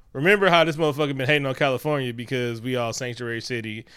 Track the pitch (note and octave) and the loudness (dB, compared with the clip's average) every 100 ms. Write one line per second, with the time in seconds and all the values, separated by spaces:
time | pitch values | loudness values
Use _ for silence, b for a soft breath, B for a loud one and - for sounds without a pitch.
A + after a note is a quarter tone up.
0 | _ C3 E3 G3+ F#3+ E3+ D#3+ D3+ D#3 C#3 | _ -2 2 4 6 6 4 2 0 0
1 | D3 C3+ B2+ D3+ C#3 B2+ C#3+ B2+ D3+ D3 | -2 0 2 2 2 0 0 0 0 -2
2 | B2+ A#2 A#2 C3 A#2+ A2+ B2 B2 A#2 A2 | -2 -6 -4 -2 -2 -4 -4 -2 -2 -4
3 | B2 A#2 A#2+ A#2 - B2 A2 G#2+ - | -8 -8 -6 -6 -6 -6 -6 -10 -12